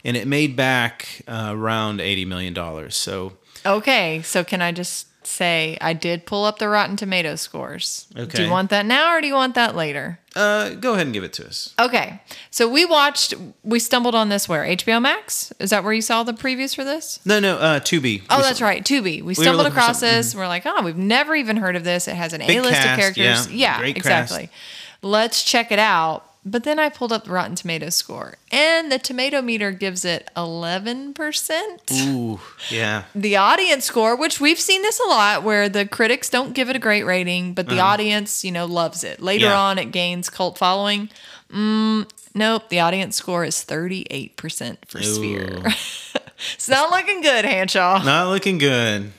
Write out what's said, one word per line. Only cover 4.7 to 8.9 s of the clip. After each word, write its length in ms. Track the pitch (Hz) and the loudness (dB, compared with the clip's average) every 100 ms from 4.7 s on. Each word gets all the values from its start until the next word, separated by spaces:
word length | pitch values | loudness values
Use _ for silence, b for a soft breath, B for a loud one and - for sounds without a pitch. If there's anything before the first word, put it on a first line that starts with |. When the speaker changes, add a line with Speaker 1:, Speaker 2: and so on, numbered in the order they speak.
Speaker 2:
just 360 | 170 175 - - _ | -4 -6 -10 -12 _
say 540 | - - 175 165 160 160 | -10 -2 0 0 0 -2
I 120 | 165 | -4
did 340 | 165 170 170 170 | -2 -2 -4 -4
pull 180 | 208 | -2
up 140 | 208 208 | 0 0
the 100 | 214 | 0
Rotten 280 | 208 185 202 | 2 0 -2
Tomato 400 | 196 185 160 156 | -2 -2 -2 -4
scores. 720 | - 156 - 139 - - - | -8 -10 -10 -8 -8 -8 -12
Do 100 | - | -12
Speaker 1:
Okay. 220 | 120 117 | -6 -2
Speaker 2:
you 60 | 110 | 0
want 200 | 180 196 | 0 2
that 140 | 202 | 0
now 300 | 208 | 2